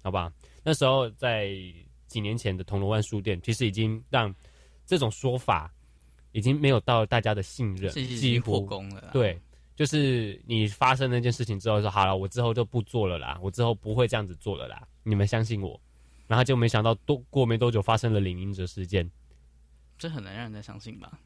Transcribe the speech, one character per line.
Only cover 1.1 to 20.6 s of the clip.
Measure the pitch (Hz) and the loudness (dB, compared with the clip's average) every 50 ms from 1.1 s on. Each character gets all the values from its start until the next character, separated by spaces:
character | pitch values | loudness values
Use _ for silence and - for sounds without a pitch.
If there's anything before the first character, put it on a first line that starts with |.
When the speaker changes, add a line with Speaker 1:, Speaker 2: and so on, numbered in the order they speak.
Speaker 1:
在 | 101 - 131 123 113 107 101 98 98 95 92 90 82 85 - - - - _ | -6 -4 -2 -2 0 0 -2 -4 -6 -8 -12 -16 -18 -20 -20 -20 -20 -20 _
几 | - - 113 | -8 -8 -4
年 | 101 104 117 | -4 -4 -4
前 | 113 - 104 92 | -2 -2 -4 -4
的 | 90 92 | -4 -4
铜 | - 101 98 | -4 -2 -2
锣 | 98 101 | 0 0
湾 | 110 110 104 | 0 0 0
书 | - 110 101 | -2 -4 -4
店， | 92 107 92 87 - | -2 -2 -4 -2 -2
其 | - | -4
实 | 110 - 127 | -2 0 0
已 | 107 | 0
经 | 95 110 110 110 110 110 - - | 0 0 -2 -2 -2 -6 -6 -2
让 | - 123 113 98 95 - - - - - - - - - - | 0 0 0 0 -4 -10 -18 -20 -20 -20 -20 -20 -20 -20 -4
这 | - 185 | -2 0
种 | 156 127 110 | 2 2 0
说 | - - - 127 123 | -2 -2 -2 -2 -2
法 | 127 - - 98 82 76 80 - - _ _ _ _ _ _ _ - - - | 0 2 2 2 2 0 -6 -14 -20 _ _ _ _ _ _ _ -20 -20 -6
已 | - 110 | -6 0
经 | 104 127 139 147 | 2 2 2 4
没 | 147 139 | 4 4
有 | 131 107 | 4 4
到 | - - 120 113 110 | 4 2 2 2 2
大 | - 123 117 | 2 0 0
家 | 104 110 104 | 2 0 0
的 | 101 92 | -2 -4
信 | - - - 123 104 95 | -6 -6 -4 -4 -4 -2
任， | 95 98 92 | -4 -6 -6
Speaker 2:
是 | - 139 | -4 -6
已 | 127 | -6
经 | 123 123 | -6 -4
Speaker 1:
几 | 113 120 127 117 120 | 0 2 2 2 2
乎 | - 113 | 2 0
Speaker 2:
破 | - 117 | 0 0
功 | 98 95 98 95 98 98 | 0 -4 -8 -10 -10 -12
了 | 98 95 | -14 -14
啦。 | - - - | -14 -2 0
Speaker 1:
对， | 131 113 95 85 90 - - - - - _ - | 2 2 2 0 -6 -12 -20 -20 -20 -20 _ -4
就 | - 151 | -2 -2
是 | 135 156 151 143 135 127 120 110 104 - - - | 0 2 2 2 2 2 0 -2 -4 -8 -12 -6
你 | - 117 110 107 | -2 0 0 0
发 | 104 98 - 135 131 131 | 0 0 2 2 2 4
生 | 127 139 127 | 2 2 0
那 | 123 120 | 0 2
件 | 117 123 | 2 0
事 | 117 - 117 | 0 0 -4
情 | 107 104 98 | -4 -4 -2
之 | 101 113 | 0 2
后， | 107 104 | 2 2
说 | 104 101 | 2 2
好 | 95 104 95 | 2 2 4
了， | 95 95 | 4 2
我 | 95 95 | 0 -2
之 | 95 - 123 | -4 -4 -2
后 | 120 117 113 | 0 0 0
就 | 120 113 | 0 -2
不 | - - 120 | 0 -2 -4
做 | 104 - - 117 104 | -4 -2 -2 0 0
了 | 92 87 | 0 -2
啦， | 78 60 64 71 87 | -4 -6 -8 -10 -6
我 | 92 98 | -6 -6
之 | - - | -2 0
后 | 117 117 113 | 2 2 0
不 | - - 107 110 | -2 -4 -2 2
会 | 123 123 | 2 2
这 | 110 127 | 2 2
样 | 110 104 | -2 -2
子 | 90 87 | -4 -10
做 | - - 107 95 | -8 -6 -6 -6
了 | 64 65 | -6 -8
啦， | 60 53 - - - - _ _ | -12 -14 -16 -18 -20 -20 _ _
你 | 110 107 | 0 2
们 | 101 101 | 4 4
相 | 98 - 113 110 | 4 4 0 0
信 | 110 117 101 | 0 -2 -4
我。 | 98 - - - _ _ _ _ - _ _ - _ | -4 -6 -10 -12 _ _ _ _ -20 _ _ -20 _
然 | - 110 | 0 2
后 | 123 123 | 4 4
就 | 127 135 | 4 4
没 | 120 117 | 4 4
想 | 113 - 110 107 | 4 4 4 4
到 | 113 113 - - | 4 2 2 0
多， | - 147 123 123 - | -2 -2 -2 -2 -2
过 | - 135 127 | 0 2 2
没 | 113 113 | 4 2
多 | 107 120 120 | 2 2 2
久 | 117 107 | 2 2
发 | 95 - 113 | 2 2 2
生 | 110 - 113 | 2 2 2
了 | 110 101 | 2 2
李 | 98 92 90 | 2 0 -4
明 | 90 95 101 | -6 -6 -6
哲 | 98 95 90 | -6 -6 -8
事 | 87 - 98 92 | -8 -6 -10 -6
件。 | 85 104 92 85 90 - - - _ - - - - _ _ _ _ - _ _ _ _ | 0 0 0 0 0 -6 -14 -20 _ -20 -20 -20 -20 _ _ _ _ -20 _ _ _ _
Speaker 2:
这 | - - 165 | -12 -10 -10
很 | 156 135 | -10 -10
难 | 98 95 98 | -10 -10 -10
让 | 113 120 | -10 -12
人 | 110 107 | -12 -12
家 | 104 | -14